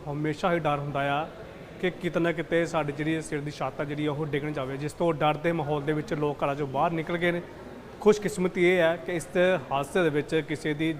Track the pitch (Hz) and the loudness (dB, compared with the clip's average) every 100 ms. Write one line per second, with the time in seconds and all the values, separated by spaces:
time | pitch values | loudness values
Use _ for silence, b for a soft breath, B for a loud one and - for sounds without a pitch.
0 | 151 147 156 151 190 170 151 143 143 139 | -4 -4 -2 0 0 2 2 0 -2 -2
1 | 139 143 170 - - - - - 180 175 | 0 0 -2 -10 -16 -16 -16 -4 -4 -2
2 | 175 175 170 165 151 170 160 165 147 139 | -2 0 0 0 0 0 2 0 -2 -2
3 | 156 160 156 151 147 - 135 135 147 147 | -2 -2 -2 -6 -6 -4 -6 -4 -6 -2
4 | 151 143 151 143 151 147 131 139 143 - | -2 -2 -2 -2 -2 -4 -4 -4 -8 0
5 | 170 151 151 147 170 170 147 151 139 151 | 0 4 2 2 0 0 0 -2 0 -2
6 | 147 156 147 139 151 139 139 135 170 165 | -2 -2 -2 0 -2 0 -2 0 0 0
7 | 156 170 175 170 - - - - - - | -2 0 0 0 -6 -14 -16 -16 -16 2
8 | 208 208 185 - 180 185 175 185 165 175 | 4 4 0 0 0 4 6 6 6 4
9 | 180 170 - 180 180 180 123 135 143 190 | -2 -6 0 4 4 4 0 -2 2 4
10 | 165 147 147 160 151 147 160 147 160 | 4 4 2 0 0 -2 -2 0 0